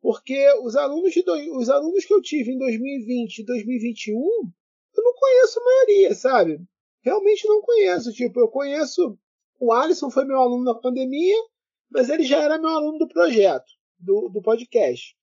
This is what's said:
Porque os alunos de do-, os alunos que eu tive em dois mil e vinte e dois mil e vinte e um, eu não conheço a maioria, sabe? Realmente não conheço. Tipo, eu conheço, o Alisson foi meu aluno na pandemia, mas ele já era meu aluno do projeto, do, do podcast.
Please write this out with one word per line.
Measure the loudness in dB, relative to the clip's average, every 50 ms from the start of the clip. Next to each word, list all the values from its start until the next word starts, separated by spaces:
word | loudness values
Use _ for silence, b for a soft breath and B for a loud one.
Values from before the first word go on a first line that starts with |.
Porque | _ -2 -2 -2 _ -8 -4 2 4 4 4 2 0
os | -2 -2
alunos | -2 -2 0 -2 0 -2 0 0
de | 2 0
do-, | 0 -2 -4 -4 -8 -6 -6
os | -2 0
alunos | 0 0 0 0 -4 -4 0
que | 2 2
eu | 2 2
tive | 0 -6 -4 -4 -4 -6
em | -4
dois | -4 -4 -4 -4
mil | -6 -8 -8 -10
e | -6
vinte | -6 -6 -6 -6 -8 -10 -14
e | -10
dois | -8 -8 -8 -6
mil | -6 -6
e | -6
vinte | -6 -6 -8 -8 -8 -6
e | -6
um, | -4 -2 -2 -2 -2 -4 -8 -12 _ _ _ _ _ _ _ _
eu | 0 0
não | 0 0
conheço | 2 2 4 6 6 4 4 2 0
a | 2
maioria, | 2 4 4 4 4 6 4 6 4 2
sabe? | -2 -2 2 2 2 2 2 -2 -8 -10 _ _ _ _ _ _ _ _
Realmente | -2 -2 0 2 2 2 2 2 0
não | 0 0 2
conheço. | 2 2 2 4 2 0 -2 -4 -8 -8
Tipo, | -6 -6 -4 0 2
eu | 0 0
conheço, | 0 -4 -6 -4 -4 -4 -4 -4 0 -2 -2 -2 -2 _ _ _ _ _ _ _ _ _
o | 0 2 2
Alisson | 2 2 2 0 -2 -2 -4
foi | 0 -2 0
meu | 0 2 2
aluno | 2 2 2 -2 -2
na | -2 -4
pandemia, | -2 -4 -6 -4 -4 -4 -4 -4 -2 0 2 2 0 -2 _ _ _ _ _ _ _ _ _
mas | -2 -2 0 0
ele | 0 -2 0
já | 0 2 0 2
era | 0 0 0
meu | -2 -2
aluno | -2 -2 -4 -4 -4 -4
do | -6 -4
projeto, | 0 0 0 2 4 4 4 2 2 0 -8 _ _ _ _ _ _ _
do, | -4 -2 -2 -2 -2 -6
do | -8 -6 -2
podcast. | -2 -2 -2 -4 _ -2 0 0 0 -2 -6 -10 -20 _ _